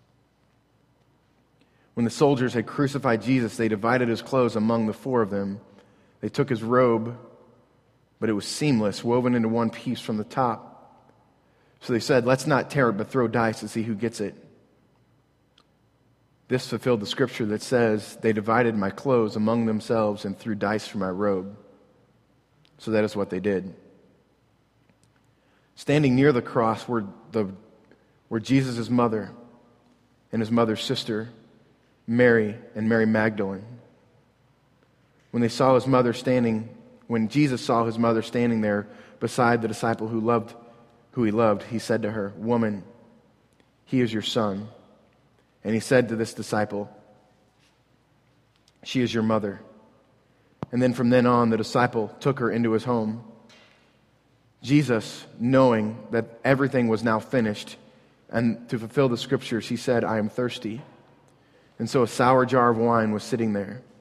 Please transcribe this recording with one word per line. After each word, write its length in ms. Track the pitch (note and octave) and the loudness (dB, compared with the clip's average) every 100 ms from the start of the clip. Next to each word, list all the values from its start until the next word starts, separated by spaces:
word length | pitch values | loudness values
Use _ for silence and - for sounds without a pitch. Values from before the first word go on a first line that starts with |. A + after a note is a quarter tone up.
| _ _ _ _ _ _ _ _ _ _ _ _ _ _ _ _ _ _ _ | _ _ _ _ _ _ _ _ _ _ _ _ _ _ _ _ _ _ _
When 100 | - | -6
the 60 | A#2 | -4
soldiers 440 | - D3 C#3 B2+ | 2 2 4 0
had 120 | A#2+ G#2+ | -2 -4
crucified 560 | - C#3+ C#3 B2+ A2+ | -2 -2 -2 0 0
Jesus, 340 | G#2+ C3 A#2 - | 2 0 0 -2
they 120 | A2+ | -2
divided 400 | G#2+ A2+ B2+ A#2+ | 0 0 2 0
his 140 | A2+ | -2
clothes 340 | - C3+ A#2+ A2+ | -2 0 0 0
among 300 | A2 A#2 A2 | 0 0 -2
the 60 | |
four 280 | G2+ C3+ B2+ | -4 -4 -2
of 100 | G#2 | -2
them. 300 | G2+ G2 G2 - - - _ _ - | -2 -6 -8 -14 -20 -20 _ _ -10
They 80 | A2 | -8
took 200 | - C#3 | -4 -2
his 140 | A#2 | -2
robe, 540 | A2 B2 B2+ A2+ A2+ A#2 - - - _ _ _ _ _ _ - | 0 2 4 2 -2 -10 -18 -20 -20 _ _ _ _ _ _ -6
but 80 | A2+ | -2
it 60 | |
was 120 | G#2 - | -2 -4
seamless, 560 | - D3+ B2 G#2+ F#2+ | -2 0 2 0 -2
woven 320 | A#2 A#2+ B2 | -2 0 2
into 140 | A#2+ A2 | 0 0
one 220 | A#2 A#2 | 0 -2
piece 300 | - - A2+ | -4 -8 -8
from 160 | - A2 | -6 -6
the 80 | |
top. 800 | G#2 - B2+ G#2+ - - - _ _ _ _ _ _ _ _ _ | -6 -2 -2 -2 -10 -20 -20 _ _ _ _ _ _ _ _ _
So 120 | - | -2
they 80 | A#2+ | -2
said, 240 | - C3+ | 2 2
"Let's 220 | A#2 C3+ - | 2 0 2
not 240 | C3+ - | 0 0
tear 180 | C#3+ B2 | 0 0
it, 80 | G#2 | 0
but 140 | A#2+ | -4
throw 160 | C3+ A#2 | -2 0
dice 340 | A#2+ A2+ G#2+ | 0 0 -2
to 80 | G#2+ | -6
see 140 | A#2 | -6
who 120 | A2+ G#2 | -4 -4
gets 240 | A2+ - | -6 -6
it." 160 | G2+ - - _ _ _ _ _ _ _ _ _ _ _ _ _ _ _ _ _ _ _ - | -10 -10 -20 _ _ _ _ _ _ _ _ _ _ _ _ _ _ _ _ _ _ _ -4
This 200 | B2 - | -4 -4
fulfilled 320 | A2+ C3 A#2+ | -4 0 0
the 60 | G2+ | -2
scripture 400 | - B2+ - A2 | -4 -4 -2 -4
that 160 | G#2+ | -4
says, 560 | - B2 A#2 G#2+ G#2+ - | -2 2 2 0 -4 -4
"They 120 | A2+ | -2
divided 440 | G#2+ G#2+ A2+ A#2+ A2 | 0 2 2 2 2
my 140 | G2 | -2
clothes 440 | - C#3+ B2+ G#2+ | -4 0 2 0
among 300 | A2 G#2+ A#2 A2+ | 0 0 0 0
themselves 580 | G#2+ - A#2 G#2+ G#2 | -2 -2 0 0 -2
and 120 | G#2 G2 | -6 -8
threw 180 | A#2 | -6
dice 320 | G#2 G2+ G#2+ - | -4 -2 -2 -4
for 120 | G#2+ | -6
my 100 | F#2+ | -4
robe." 480 | F#2 G#2 G2 F#2+ G#2 - - _ _ _ _ _ _ _ _ _ _ | -2 -2 -2 -4 -14 -20 -20 _ _ _ _ _ _ _ _ _ _
So 120 | - | -2
that 140 | G#2+ | 0
is 120 | G#2+ G#2 | 0 -2
what 140 | F#2+ | -4
they 100 | F#2 | -2
did. 340 | G2 F#2+ F#2 E2+ - _ _ _ _ _ _ _ _ _ _ _ _ _ _ _ _ _ _ | -2 -2 -4 -12 -20 _ _ _ _ _ _ _ _ _ _ _ _ _ _ _ _ _ _
Standing 400 | - - C#3+ C#3+ | -12 -2 2 4
near 180 | B2+ C#3+ | 4 4
the 100 | B2 | 4
cross 440 | A2+ C3 A2+ G#2+ - | 0 0 0 -2 -4
were, 180 | A#2+ G2 - - | -4 -4 -12 -8
the, 200 | A2+ G2 F#2+ - _ _ _ _ _ - | -4 -4 -6 -20 _ _ _ _ _ -8
were 120 | A2+ | -6
Jesus' 500 | A2 C3+ C3 A#2 A2 | 0 2 2 -4 -2
mother 400 | A#2+ A#2+ G#2+ G2 - - - _ _ _ _ _ _ _ | 2 2 0 -6 -14 -20 -20 _ _ _ _ _ _ _
and 100 | A2+ | -4
his 80 | G#2+ | 0
mother's 320 | A#2 A#2 G#2+ | 2 2 0
sister, 480 | - C3 - G#2+ A2+ - - _ _ _ _ _ - | -4 -6 -4 -6 -6 -14 -20 _ _ _ _ _ -4
Mary 500 | A#2 B2 A#2 G#2+ A2 - | 4 6 6 2 -4 -12
and 160 | - A2 | -6 0
Mary 160 | A2+ A2 | 2 4
Magdalene. 580 | A2 A2 G#2 G2 F#2+ A2 A#2+ - _ _ _ _ _ _ _ _ _ _ _ _ _ _ | 4 2 0 -6 -6 -12 -20 -20 _ _ _ _ _ _ _ _ _ _ _ _ _ _
When 100 | A#2+ | -2
they 80 | A#2 | 0
saw 260 | A#2 C3 | 4 4
his 120 | C3 B2 | 6 4
mother 260 | B2+ B2 | 4 4
standing, 560 | A#2 - B2+ A#2+ A2 A2+ - - - - | 0 0 2 2 0 -4 -16 -20 -20 -6
when 220 | A#2 A2 | -2 0
Jesus 360 | C#3+ D3 B2 | 2 2 0
saw 220 | - A#2 A#2 | 0 2 2
his 120 | A2+ | 2
mother 220 | A#2 A2+ | 2 2
standing 400 | G#2+ B2 A#2+ A2+ | 0 0 0 2
there 260 | G#2+ G#2 G#2 - - - | 0 0 -4 -12 -20 -8
beside 440 | A#2+ - A#2+ A#2+ | -6 2 2 2
the 60 | A2 | 0
disciple 400 | G#2+ A#2 A2 A2 | -4 -2 -2 -4
who 120 | A2+ | -2
loved, 340 | A2 A#2+ A2 - - - - _ _ | 2 0 0 -14 -20 -20 -20 _ _
who 120 | - | -2
he 60 | A2+ | 0
loved, 320 | G#2+ A2+ G2+ | 2 2 2
he 140 | - A2+ | -2 -8
said 240 | - A#2+ | -2 -2
to 100 | G#2+ | -2
her, 220 | A2 G2 G2+ | -4 -6 -6
"Woman, 480 | A2 A#2+ A2+ G2+ F2 - - _ _ _ _ _ _ _ - | -2 0 0 -2 -10 -20 -20 _ _ _ _ _ _ _ -4
he 160 | C3 | -2
is 100 | B2 | 0
your 100 | A2 | -2
son." 460 | G2+ B2+ G#2+ G2 G#2+ - - _ _ _ _ _ _ _ - | -4 -2 -2 -4 -10 -16 -20 _ _ _ _ _ _ _ -4
And 60 | |
he 80 | A2 | -2
said 300 | - C3 A#2 | 2 2 2
to 60 | A2 | -2
this 180 | A2+ | -4
disciple, 600 | - G#2+ A2 G#2 G2+ G2+ - _ _ _ _ _ _ _ _ _ _ _ _ _ _ _ _ _ _ | -6 -4 -2 -2 -4 -10 -14 _ _ _ _ _ _ _ _ _ _ _ _ _ _ _ _ _ _
"She 180 | - C3 | -6 -2
is 140 | A#2+ | 0
your 80 | A#2 | 0
mother." 400 | A2 A2 G2+ G2 - - - _ _ _ _ _ _ - - | 2 2 0 -8 -14 -20 -20 _ _ _ _ _ _ -16 -8
And 120 | B2 | 0
then 100 | B2+ | 0
from 160 | A#2+ A#2+ | 2 4
then 160 | B2+ | 4
on, 240 | B2 A#2+ A#2 | 6 4 4
the 80 | A2 | 2
disciple 520 | G#2+ C3+ A#2+ A#2 G#2 - | 0 2 2 0 -6 -4
took 180 | D3 C3+ | -2 0
her 120 | A#2 | 0
into 220 | A2 A#2 | 0 2
his 120 | A2 | 0
home. 400 | B2+ A#2+ A2 A2+ - - - - _ _ _ _ _ _ _ _ _ _ | 0 -2 -2 -6 -12 -20 -20 -20 _ _ _ _ _ _ _ _ _ _
Jesus, 640 | A2+ C#3+ C3+ A2+ G2+ - - - | 2 2 4 0 -2 -12 -16 -6
knowing 680 | A#2 C3 C3 A2+ G#2+ A2+ - | 2 6 6 4 0 -6 -6
that 280 | A#2 A2+ - | -4 -4 -4
everything 440 | B2+ C3+ C#3 C3+ A#2+ | 0 2 2 0 2
was 140 | A2 | 0
now 160 | A#2 A2 | 0 -2
finished, 580 | G#2+ C3 A2 G#2 - - - - _ _ _ | -2 -2 0 -4 -10 -18 -20 -20 _ _ _
and 400 | A2+ A#2 A2 - | -2 -2 -2 -6
to 100 | B2 | -8
fulfill 300 | A2 - C3+ | -6 0 0
the 80 | A#2 | 0
scriptures, 520 | - C3 - A#2 - | -2 -4 -2 -6 -4
he 80 | A#2 | -6
said, 280 | - A#2+ | 0 0
"I 140 | G#2 A2 | 0 -2
am 100 | G#2+ | -2
thirsty." 540 | - B2 - A2 A2+ D3+ - _ _ _ _ _ _ _ - | -2 -6 -4 -10 -10 -14 -20 _ _ _ _ _ _ _ -8
And 100 | A2+ | -2
so 140 | C#3+ | 2
a 60 | A#2 | 2
sour 360 | - B2 C3 | 4 4 6
jar 240 | B2 C3 A#2+ | 4 4 4
of 80 | A2+ | 4
wine 360 | A#2 A#2 A2 | 2 2 2
was 120 | G#2+ | -2
sitting 300 | - A#2+ A2+ | -2 -2 -2
there. 260 | G2+ G2 - - - | -2 -4 -10 -18 -20